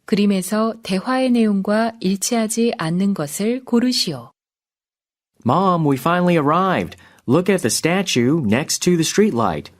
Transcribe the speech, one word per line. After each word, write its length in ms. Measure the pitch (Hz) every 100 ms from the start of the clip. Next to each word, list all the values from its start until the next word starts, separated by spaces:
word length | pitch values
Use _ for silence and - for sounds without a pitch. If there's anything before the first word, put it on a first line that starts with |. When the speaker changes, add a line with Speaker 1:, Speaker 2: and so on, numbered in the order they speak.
Speaker 1:
그림에서 720 | - 202 202 190 185 214 226 226
대화의 480 | - 190 247 262 262
내용과 600 | 240 220 196 196 208 226 226
일치하지 760 | 185 196 - 233 220 226 233 -
않는 360 | 160 175 196
것을 500 | 196 143 - 208 254
고르시오. 680 | 254 233 254 247 - 131 120 _ _ _ _ _ _ _ _ _ _ _
Speaker 2:
Mom, 400 | 113 151 196 175
we 120 | 151 135
finally 400 | 165 180 180 170
arrived. 600 | 143 170 190 147 82 - - _ -
Look 240 | 147 185
at 120 | 185
the 80 | 117
statue 720 | - 156 185 185 127 120 165 110
next 320 | 120 156 -
to 100 | - 175
the 60 |
streetlight. 680 | 156 - 208 117 104 76 -